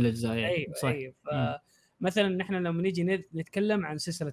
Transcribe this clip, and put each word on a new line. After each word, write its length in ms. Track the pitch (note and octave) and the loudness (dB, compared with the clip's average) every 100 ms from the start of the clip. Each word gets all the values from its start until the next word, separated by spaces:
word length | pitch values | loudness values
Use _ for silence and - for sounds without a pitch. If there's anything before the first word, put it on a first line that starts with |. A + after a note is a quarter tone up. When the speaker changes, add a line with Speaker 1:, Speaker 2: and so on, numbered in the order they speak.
Speaker 1:
الأجزاء، 320 | A#2+ A2+ A#2 | 4 2 0
إيه. 120 | A#2 G#2+ | 0 0
Speaker 2:
أيوة، 280 | E3+ C#3 | 0 -2
Speaker 1:
صح. 140 | - C#3+ | -2 -2
Speaker 2:
أيوة. 260 | D3 C3 - - | -2 -6 -10 -4
Speaker 1:
مم. 220 | D3+ D3 D3 _ _ _ - | 0 0 -2 _ _ _ -2
Speaker 2:
فمثلًا 280 | F#3 G#3 G3 | 0 2 2
نحن 260 | F#3 F#3 | 2 0
لما 280 | F#3+ F3 E3+ | 0 0 2
نيجي 200 | F#3+ F3 | 0 2
نت-، 240 | F3 F#3+ - | 2 0 -2
نتكلم 520 | D#3+ D#3+ G3 G#3 G#3 D#3 | -8 -4 -2 2 2 0
عن 120 | D#3 | -6
سلسلة 340 | F3 E3+ D3 | -6 -4 -4